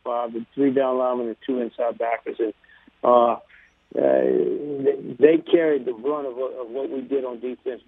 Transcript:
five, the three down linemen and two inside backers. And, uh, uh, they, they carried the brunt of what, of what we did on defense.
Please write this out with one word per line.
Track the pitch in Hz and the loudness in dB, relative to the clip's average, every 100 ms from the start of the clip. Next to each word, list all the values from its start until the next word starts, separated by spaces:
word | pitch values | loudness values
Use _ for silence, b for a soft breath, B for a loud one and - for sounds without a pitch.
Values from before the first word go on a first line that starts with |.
five, | 123 120 120 | -6 -4 -4
the | 117 117 | -8 -10
three | 135 139 | 0 2
down | 131 131 127 | 2 0 0
linemen | 127 123 117 | 0 -2 -4
and | 107 - | -8 -6
two | 123 | -4
inside | 113 - 120 113 | -4 -4 -6 -2
backers. | 117 117 117 - | -4 -4 -6 -4
And, | 110 - b b b _ | -4 -4 b b b _
uh, | 127 123 120 | 4 6 6
uh, | 107 _ b b _ _ | 0 _ b b _ _
they, | - 69 67 64 64 - - 147 139 135 135 - 127 | 0 2 4 4 2 0 -2 -6 -2 0 0 -6 4
they | 151 160 | 6 6
carried | - 175 160 143 | 4 2 4 0
the | 123 | -2
brunt | 110 131 151 139 | -6 -4 -4 -6
of | 123 | -6
what, | 131 | -6
of | 127 113 | -6 -10
what | 127 139 | -8 -6
we | 135 | -8
did | 123 139 | -4 -4
on | 127 117 | -4 -8
defense. | 127 120 131 113 | -10 -8 -10 -10